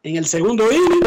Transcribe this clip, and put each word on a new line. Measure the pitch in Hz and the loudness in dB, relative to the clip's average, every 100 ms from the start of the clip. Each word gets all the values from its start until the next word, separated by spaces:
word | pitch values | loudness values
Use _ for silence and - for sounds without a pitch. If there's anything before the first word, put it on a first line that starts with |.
en | 156 | -8
el | 160 156 | -6 -4
segundo | 165 196 233 220 | -2 -2 0 0
inning | 302 175 247 | 2 2 2